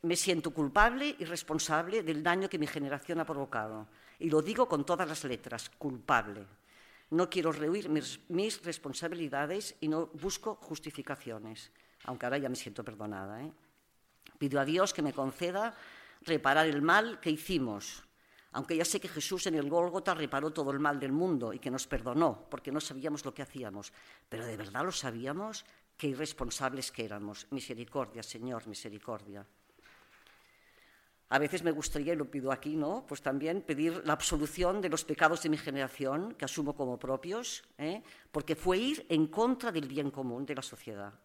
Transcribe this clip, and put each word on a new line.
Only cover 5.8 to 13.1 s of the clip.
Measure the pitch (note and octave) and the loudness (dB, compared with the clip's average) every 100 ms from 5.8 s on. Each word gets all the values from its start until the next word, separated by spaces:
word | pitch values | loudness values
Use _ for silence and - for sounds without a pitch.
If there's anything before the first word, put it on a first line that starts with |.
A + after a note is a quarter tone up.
| D3 B2 - B2 G#2 G2+ G2+ - _ - - - _ | -6 -6 4 4 4 -8 -12 -20 _ -20 -20 -20 _
No | D#3+ F3 | 2 4
quiero | F#3 D#3+ | 4 2
rehuir | D3 D3+ G3 D3 | 2 0 0 2
mis, | D3+ B2+ - - | 0 0 -10 -2
mis | F3 G#3+ - | 0 0 -2
responsabilidades | F3 D#3+ E3 E3+ E3 E3+ D3+ C#3 D3 F#3+ G3+ - | -6 -6 -6 -4 -4 -4 -2 -2 0 -2 -6 -2
y | D#3 | 0
no | D#3 D#3+ | 0 -2
busco | D3 F3+ - A3 - | -4 -4 -2 -4 -6
justificaciones, | - D3+ - C#3+ C3 C3 - A2 A2 A2+ - _ _ _ - | -10 -10 -8 -10 -8 -8 -8 -10 -10 -14 -16 _ _ _ -10
aunque | B2 B2 | -4 -2
ahora | C#3 | 0
ya | C3+ | 0
me | B2 | -4
siento | - G#2 | -6 -8
perdonada, | A2+ G#2 G#2+ | -10 -8 -8